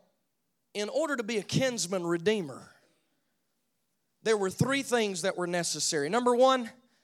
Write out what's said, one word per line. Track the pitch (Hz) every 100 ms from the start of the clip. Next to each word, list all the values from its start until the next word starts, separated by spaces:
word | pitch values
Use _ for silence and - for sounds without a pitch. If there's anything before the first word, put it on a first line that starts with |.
| _ _ _ _ _ _ _
in | 202 208
order | 277 311 262
to |
be | 214 220
a |
kinsman | - - 262 233 170 190 170
redeemer, | 170 175 220 147 - - - _ _ _ _ _ _ _ _ _ _ _ _ _ _
there | 202 214
were | 190
three | - 247 277
things | 202 240 214 180
that | 190 175
were | 175
necessary. | 175 165 151 - 156 143
Number | 226 247 240
one, | 262 262 226 - _ _